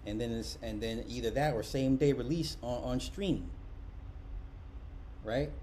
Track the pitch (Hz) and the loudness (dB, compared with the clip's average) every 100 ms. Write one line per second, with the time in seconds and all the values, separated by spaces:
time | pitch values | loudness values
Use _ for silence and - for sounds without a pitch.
0 | 104 110 120 113 110 - 113 107 113 113 | -4 -2 0 -2 -4 -6 -6 -2 -2 -2
1 | - 120 117 120 151 117 107 139 131 135 | -4 -2 2 4 4 2 0 2 6 8
2 | 143 123 123 165 151 - 120 123 127 127 | 8 6 2 2 0 -2 -2 -2 0 0
3 | - - 196 110 87 - - - - - | 0 0 2 2 0 -8 -10 -10 -10 -10
4 | - - - - - - - - - - | -10 -10 -8 -8 -8 -10 -10 -10 -10 -10
5 | - - 107 123 143 - | -10 -8 0 2 2 -2